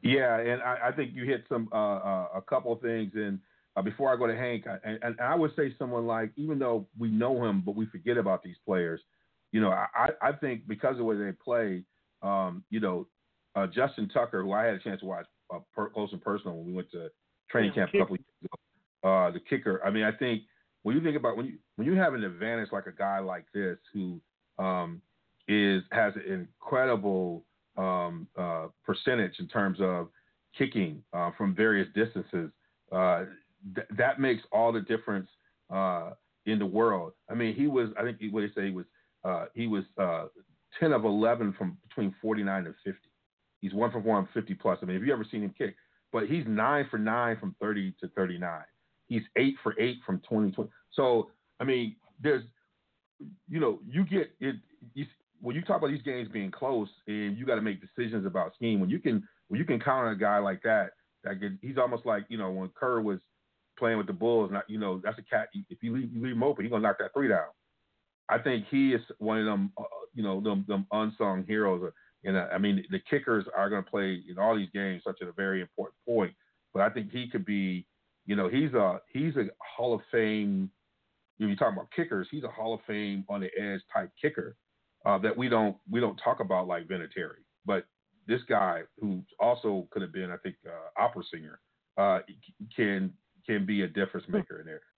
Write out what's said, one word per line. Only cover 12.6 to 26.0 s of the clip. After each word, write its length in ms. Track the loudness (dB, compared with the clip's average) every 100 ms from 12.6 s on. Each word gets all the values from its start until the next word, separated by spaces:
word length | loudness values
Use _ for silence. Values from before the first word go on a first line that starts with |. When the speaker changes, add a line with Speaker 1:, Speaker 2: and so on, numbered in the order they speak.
| -6
Speaker 1:
you 100 | -2
know, 280 | 0 -2 -6 _ _ _ _ -2
uh, 120 | -2
Justin 420 | 0 0 0 -2
Tucker, 320 | 0 0 0
who 80 | 0
I 140 | 2 2
had 80 |
a 60 | 0
chance 200 | -4 -8
to 40 | -6
watch 200 | -8 -10 _ _
up 120 | -12 -10 -6
per-, 140 | -6
close 200 | -4 -6
and 100 | -6
personal 360 | -4 -4 -4 -8
when 80 | -8
we 80 |
went 180 | -8 -8
to 180 | -10 -12 _ _ _ _
training 220 | 2 2 2
Speaker 2:
Yeah, 80 | 2
Speaker 1:
camp 80 |
a 60 | 2
couple 160 | 2 -2
of 40 |
years 320 | -8 _ -14 -14 _ _ _ _
ago, 60 | 4
uh, 220 | 4 4
the 80 | 0
kicker. 420 | -4 -2 0 0 0
I 40 |
mean, 140 | 2
I 80 | 2
think 320 | 2 0 0 -4 _ _ _
when 120 | 0 2
you 80 |
think 120 | 2 0
about, 220 | 0 -2
when 80 | -4
you, 120 | -8 _ -2
when 120 | 2
you 80 | 6
have 180 | 4
an 100 | 2
advantage 460 | -4 -4 -4 -2 -2
like 160 | -6 -8
a 40 |
guy 280 | -4 -2 0
like 260 | -2 -6 -8
this 240 | -4 -4 -4 _
who, 260 | -6 -6 -6 _ _ _ -4
um, 440 | -2 -2 -4 -8 _ _ _ _ 0
is, 360 | 4 4 2 0
has 220 | 2